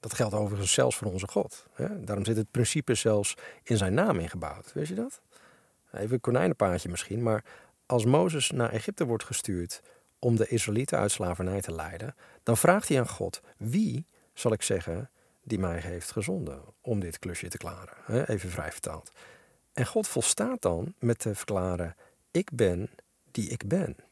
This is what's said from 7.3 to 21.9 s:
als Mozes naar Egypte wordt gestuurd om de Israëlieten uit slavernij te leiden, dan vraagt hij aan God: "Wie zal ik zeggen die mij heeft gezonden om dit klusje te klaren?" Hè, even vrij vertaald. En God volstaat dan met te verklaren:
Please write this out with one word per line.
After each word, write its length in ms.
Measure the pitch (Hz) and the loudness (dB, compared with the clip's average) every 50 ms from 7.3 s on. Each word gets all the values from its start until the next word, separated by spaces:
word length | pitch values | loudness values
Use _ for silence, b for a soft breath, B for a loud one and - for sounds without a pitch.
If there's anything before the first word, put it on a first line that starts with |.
| 110 107 - B B B B B B B _ | 0 0 -2 B B B B B B B _
als 180 | _ 127 123 104 | _ 2 4 6
Mozes 460 | 120 131 151 175 185 160 151 120 - | 6 6 6 6 4 2 0 -2 0
naar 200 | - 131 120 117 | 0 0 0 0
Egypte 340 | - 113 - - 202 - 170 | 0 -2 -4 -4 -2 -2 0
wordt 200 | 127 117 107 - | 0 0 -2 -2
gestuurd 560 | - 123 - - - 98 90 87 87 - - b b b b b b b _ | -4 -6 -6 -4 -2 -2 -2 -2 -4 -8 -12 b b b b b b b _
om 180 | - 123 117 | 2 2 4
de 120 | 110 110 - | 4 4 4
Israëlieten 500 | - 113 - - 104 113 135 - - - | 2 0 0 2 0 0 0 2 2 2
uit 120 | - 104 | 2 2
slavernij 500 | - - 101 90 87 87 92 90 95 101 | 2 0 -2 -2 -2 -2 -2 -2 -2 -2
te 120 | 95 - 82 | -4 -4 -6
leiden, 420 | 80 80 80 82 82 104 123 - B B B B B B | -8 -8 -8 -8 -10 -10 -10 -12 B B B B B B
dan 100 | - 117 | 4 4
vraagt 320 | 110 - 165 180 208 - - | 8 8 8 8 8 4 2
hij 100 | 156 131 | 2 2
aan 100 | 120 - | 2 0
God: 320 | - - 98 90 - - B B B | -2 -4 -6 -6 -6 -8 B B B
"Wie 500 | B 104 107 127 190 220 175 123 127 165 _ b b b b b | B -6 -2 0 2 2 2 0 -2 -6 _ b b b b b
zal 180 | - - 123 110 | -2 0 2 2
ik 100 | 104 - | 2 2
zeggen 480 | - 98 92 - - 85 90 123 - b b b b b b b | 0 0 0 0 -2 -6 -6 -6 -10 b b b b b b b
die 160 | - 110 98 | -4 -2 0
mij 200 | 95 90 85 85 | 0 0 0 -2
heeft 320 | 82 90 87 87 - - | -4 -6 -8 -8 -8 -6
gezonden 520 | - - 101 156 190 190 127 - - - - - - _ | -4 -4 -4 -2 -4 -4 -4 -6 -8 -10 -14 -20 -20 _
om 200 | _ - 117 101 | _ -2 -2 -2
dit 180 | 95 87 82 - | -2 -4 -6 -8
klusje 300 | - 95 87 - - 87 | -8 -8 -8 -8 -8 -10
te 100 | - - | -10 -8
klaren?" 380 | - - - 90 95 - - - - | -10 -10 -10 -10 -14 -18 -20 -20 -8
Hè, 240 | - 110 123 131 - | -2 0 0 0 0
even 220 | 110 101 - 92 | -2 -2 -2 -4
vrij 220 | 87 87 78 78 - | -6 -6 -6 -6 -8
vertaald. 400 | - - - - 78 - - B B B B B B B B B B B _ _ | -8 -8 -8 -8 -8 -12 -16 B B B B B B B B B B B _ _
En 140 | - 117 | -2 -2
God 220 | - - 220 214 - | 0 0 0 0 0
volstaat 540 | - - 113 - - - 202 240 262 240 - | 0 0 2 2 2 2 0 -2 -2 0 0
dan 320 | - 85 82 95 160 185 _ | 0 2 2 -2 -4 -6 _
met 200 | - 117 120 - | 0 0 0 2
te 160 | - 113 104 | 0 -4 -2
verklaren: 640 | - - - 104 95 90 92 90 87 87 85 | -4 -4 -2 0 0 2 0 0 -2 -2 -6